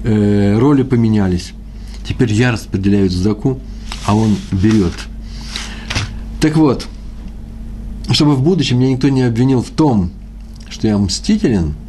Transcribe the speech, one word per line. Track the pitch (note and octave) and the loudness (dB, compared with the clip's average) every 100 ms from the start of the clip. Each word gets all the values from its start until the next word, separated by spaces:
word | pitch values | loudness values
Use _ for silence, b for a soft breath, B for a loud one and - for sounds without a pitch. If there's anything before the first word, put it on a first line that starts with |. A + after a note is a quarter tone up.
Э, | A#2+ G#2+ G#2 G2+ G2+ G#2 | 2 2 4 4 4 4
роли | C3 C#3 | 4 4
поменялись. | B2+ B2 A2+ A2 F#2+ F2+ - - - B B B - | 2 2 2 2 2 0 -4 -14 -14 B B B -10
Теперь | - B2 | -2 0
я | G#2 B2 | 4 2
распределяю | A2+ - G2 G2 G2+ G2 | 0 -2 -2 2 4 2
цдаку, | F2+ F#2 G2+ C3+ B2+ - B B - - | 2 0 0 -2 -4 -8 B B -8 0
а | G#2+ | 2
он | A2 G2 - | 4 0 0
берет. | G2 G2 A2 F2 - - - B B B B B B B B - - - - | 0 2 4 2 -2 -12 -12 B B B B B B B B -6 -8 -10 -2
Так | D#3 D#3 | 0 4
вот, | D3+ A#2 - - - - - - - - - - - - - | 4 2 -4 -12 -14 -12 -12 -14 -14 -12 -12 -10 -10 -10 -2
чтобы | - D3 C#3 | 2 4 4
в | |
будущем | C#3 F#3 C3 B2 | 4 2 2 2
меня | B2+ | 2
никто | C3 C#3 | 2 2
не | C3+ | 4
обвинил | B2+ A2+ C3 C3 | 2 2 2 2
в | G#2 | 0
том, | - D3+ A2+ E2+ - - - - - - | 2 2 4 0 -4 -16 -16 -16 -16 -14
что | - A2 | -2 0
я | G#2 | 2
мстителен | G2 - - G#3+ E3+ G#2+ D#2+ D2+ | 0 -2 0 2 4 2 0 -4